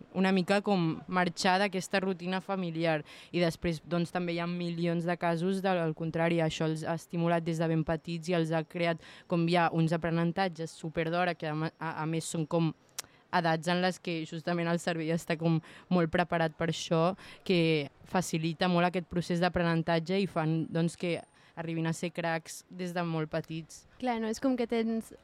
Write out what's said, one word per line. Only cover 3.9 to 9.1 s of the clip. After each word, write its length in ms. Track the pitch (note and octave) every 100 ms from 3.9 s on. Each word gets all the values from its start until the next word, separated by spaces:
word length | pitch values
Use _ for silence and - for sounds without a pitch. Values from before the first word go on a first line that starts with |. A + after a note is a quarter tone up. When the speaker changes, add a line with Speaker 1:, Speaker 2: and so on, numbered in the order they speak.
| E3+ E3+
Speaker 1:
també 220 | F3+ F3
hi 60 | E3+
ha 80 | E3+
milions 580 | F3 F3 E3+ E3+ E3+ E3+
de 100 | F3
casos 440 | E3+ E3 F#3 F#3+
de, 80 | F#3+
al 240 | F3+ E3
contrari, 460 | D#3 E3 E3 E3 E3+
això 240 | D#3+ - D#3+
els 180 | D#3
ha 120 | D#3+ E3
estimulat 460 | - E3+ E3+ E3+ E3
des 120 | D#3+
de 60 | D#3+
ben 160 | D#3+
petits 460 | D#3 D#3+ - E3+ D#3+
i 40 |
els 180 | F3 D#3
ha 120 | D#3+
creat 340 | D#3 F3 E3+ E3 -